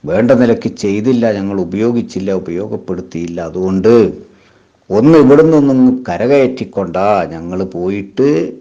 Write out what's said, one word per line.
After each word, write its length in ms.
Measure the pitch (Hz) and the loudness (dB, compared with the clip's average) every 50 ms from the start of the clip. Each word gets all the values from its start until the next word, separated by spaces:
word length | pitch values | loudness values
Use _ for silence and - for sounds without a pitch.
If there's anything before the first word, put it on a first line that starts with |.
| _ | _
വേണ്ട 260 | 143 165 101 117 120 | -4 -2 -2 2 2
നിലയ്ക്ക് 400 | 135 120 123 117 113 - - 110 - | 4 4 4 2 2 0 -2 -10 -10
ചെയ്തില്ല, 560 | - - 104 98 104 104 123 131 120 117 113 107 | -6 -4 -4 -4 -2 0 0 0 0 0 -2 -2
ഞങ്ങൾ 280 | 101 98 98 101 98 | -2 -4 -6 -4 -6
ഉപയോഗിച്ചില്ല, 720 | 90 85 90 101 110 120 120 120 110 - - 95 95 98 95 | -6 -6 -4 -4 -2 -2 -2 -2 -4 -6 -8 -8 -6 -4 -4
ഉപയോഗപ്പെടുത്തിയില്ല, 1080 | 92 - - 85 87 101 110 113 101 - - 95 87 87 - - 82 85 87 85 87 | -6 -6 -6 -8 -8 -8 -8 -10 -12 -8 -8 -10 -10 -10 -10 -10 -10 -10 -8 -8 -10
അതുകൊണ്ട് 720 | 85 82 78 90 92 95 95 95 95 110 120 120 107 95 - - - - _ _ _ _ _ _ _ _ _ _ _ _ | -10 -8 -8 -6 -4 -2 -2 2 4 4 6 6 4 4 0 -8 -16 -20 _ _ _ _ _ _ _ _ _ _ _ _
ഒന്ന് 280 | 95 104 113 147 165 160 | -2 2 4 6 6 6
ഇവിടെ 240 | 143 127 143 147 160 | 6 6 6 6 6
നിന്നൊന്നും 640 | 160 160 151 139 139 135 131 127 127 123 127 - - | 4 4 4 2 2 2 4 4 2 2 0 -4 -8
കരകയറ്റിക്കൊണ്ടാ, 1160 | - - 104 123 139 143 135 123 127 - 110 95 - 101 98 87 82 90 95 104 107 98 85 | -6 -4 0 0 2 2 2 0 -2 -6 -10 -8 -6 -6 -6 -4 -4 -2 0 0 0 0 -2
ഞങ്ങൾ 400 | 80 78 82 82 87 90 92 98 | -4 -8 -12 -12 -10 -6 -6 -6
പോയിട്ട് 880 | 92 - 85 87 92 98 104 98 - - - 127 143 147 165 170 - - - | -6 -6 -6 -6 -4 -4 -6 -8 -10 -4 -2 0 0 0 0 -2 -6 -8 -14